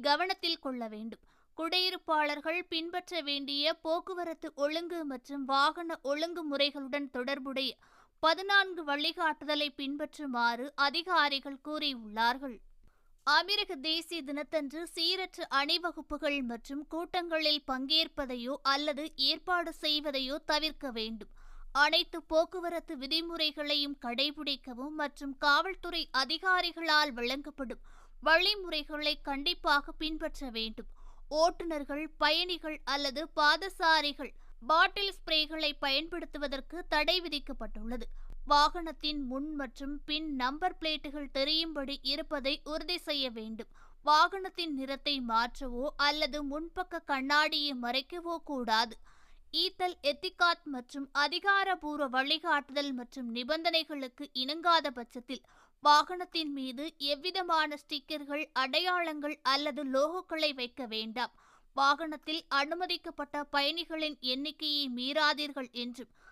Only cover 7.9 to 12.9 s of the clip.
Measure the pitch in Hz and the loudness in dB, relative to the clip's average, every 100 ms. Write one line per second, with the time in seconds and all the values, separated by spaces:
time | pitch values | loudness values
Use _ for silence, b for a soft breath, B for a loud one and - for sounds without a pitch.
7.9 | b b _ 311 330 392 392 381 349 294 | b b _ 2 2 4 4 4 0 -2
8.9 | 285 311 330 320 302 294 294 294 - 277 | 0 0 0 0 0 -2 0 -2 -4 -4
9.9 | 294 302 - 285 240 233 240 269 - 277 | -4 -6 -8 -4 0 2 0 -4 0 2
10.9 | 302 339 339 294 277 277 269 294 302 294 | 2 2 4 4 2 -4 -10 -6 -4 -2
11.9 | 247 214 214 233 262 277 214 - - - | -4 -6 0 2 2 -4 -10 -16 -20 -20